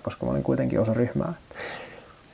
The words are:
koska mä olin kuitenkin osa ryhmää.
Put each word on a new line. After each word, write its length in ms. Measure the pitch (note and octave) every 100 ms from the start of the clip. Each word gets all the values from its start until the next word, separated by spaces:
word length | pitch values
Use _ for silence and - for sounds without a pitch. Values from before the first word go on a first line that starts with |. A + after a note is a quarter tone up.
koska 220 | - - -
mä 60 |
olin 120 | C#3
kuitenkin 360 | - C3 B2+ A#2+
osa 140 | A2
ryhmää. 400 | A2+ B2 C#3 E3 E3+ - - - - - - - - -